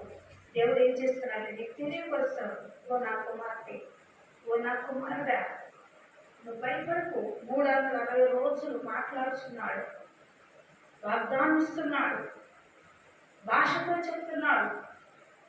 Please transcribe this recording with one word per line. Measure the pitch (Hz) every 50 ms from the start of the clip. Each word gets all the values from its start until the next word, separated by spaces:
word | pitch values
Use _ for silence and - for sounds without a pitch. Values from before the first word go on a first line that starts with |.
| - - - - - - - - - - -
దేవుడు | 233 233 247 262 254
ఏం | 254 254
చేస్తున్నాడు? | 254 254 262 254 254 - 240 - 220 214 214 208
నీకు | 208 220 233 - -
తెలియపరుస్తున్నాడు. | 294 294 294 330 339 339 320 285 269 262 - - - 220 208 - - - 208 - - - 247 247
"ఓ |
నా | 247 226 220 220 214
కుమార్తె, | - 247 226 220 226 226 220 - - - - - - - - - - - - - - - - - - 226
ఓ | 233
నా | 233 240 240 -
కుమారుడా, | - - 277 262 262 269 269 277 277 277 254 247 - - - - - - - - - - - - - - - - - - - - - 233
నువ్వు | 233 233 226
భయపడకు." | 247 254 262 285 320 330 339 349 339 349 - -
మూడు | - - - - - 233 262 285 285
వందల | 269 254 269 277 277 277
అరవై | - 233 240 247 254 254
రోజులు | 254 254 247 269 285 294 - 294 285 247 - 247
మాట్లాడుతున్నాడు, | 233 196 - - - 285 262 262 269 262 269 - 240 240 233 - - - 117 - - - - - - _ - - - _ _ - - - - - _ - - - - - - 214
వాగ్దానం | 208 220 240 - - 262 269 285 311 311
ఇస్తున్నాడు, | 311 311 - - 320 302 285 294 294 - - - - - - - - - - - - - - - - - - - - - - - - - - - - -
భాషతో | 220 220 - - - - 339 339 349 339
చెప్తున్నాడు. | 339 339 330 330 - - - 320 294 294 285 269 - - - - - - - - - - - - - - - - - -